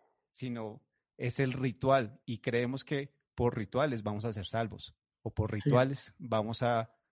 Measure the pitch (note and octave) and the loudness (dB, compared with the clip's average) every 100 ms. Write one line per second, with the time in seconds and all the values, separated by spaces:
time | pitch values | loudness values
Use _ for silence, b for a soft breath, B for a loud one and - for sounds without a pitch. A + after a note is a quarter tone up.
0 | _ _ _ - B2+ A#2 A2 G#2+ _ _ | _ _ _ -10 -8 -6 -8 -10 _ _
1 | _ - B2 - C3 B2+ B2+ - C3 C3+ | _ -6 -4 0 0 0 -2 0 4 4
2 | G#2+ - - A2 - A#2 B2 C3 - C#3+ | 4 -8 -10 -6 0 0 0 -4 -4 -4
3 | C#3 _ _ - A#2+ A#2 G2+ B2 D3 A#2 | -4 _ _ 0 0 0 -2 0 2 0
4 | G#2 G#2 A2+ G#2+ F2+ A2+ A2+ G2 - _ | -2 -4 -4 -6 -4 -2 -2 -6 -16 _
5 | _ _ A2+ - G#2+ G#2+ C#3+ B2+ C3+ C#3 | _ _ -10 -2 -2 0 4 6 4 0
6 | - - B2+ A2 G#2+ A2+ A#2+ A#2 A2+ _ | -10 -12 -2 0 0 0 2 2 0 _
7 | _ | _